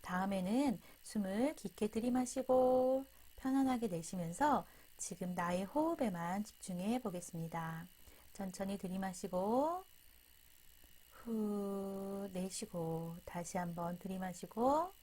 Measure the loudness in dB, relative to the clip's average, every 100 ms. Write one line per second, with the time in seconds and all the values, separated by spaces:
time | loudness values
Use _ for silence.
0 | -2 0 2 2 2 4 4 2 -6 -18
1 | -4 -2 0 2 2 0 -10 -2 -2 0
2 | 2 2 0 -2 4 6 8 6 6 2
3 | 0 -16 -18 -4 2 4 4 2 0 -2
4 | -4 -4 -4 2 4 4 0 -16 -20 -10
5 | -8 -4 -2 0 2 0 2 2 2 2
6 | 0 0 -2 -2 -4 -8 -8 -2 0 0
7 | -2 -6 -6 -6 -4 -4 -4 -6 -10 -18
8 | -20 -20 -20 -8 -8 -4 -4 -2 -4 -2
9 | -4 -4 -2 0 2 4 2 0 -8 -20
10 | -20 -20 -20 -20 -20 -20 -20 -20 -20 -20
11 | -20 -14 -4 -2 0 -2 -2 -4 -4 -6
12 | -6 -6 -6 -4 -4 -6 -6 -4 -2 -2
13 | -4 -8 -8 -8 -4 -2 -2 -2 -4 -4
14 | -6 -4 -6 -8 -8 0 4 4 2 -6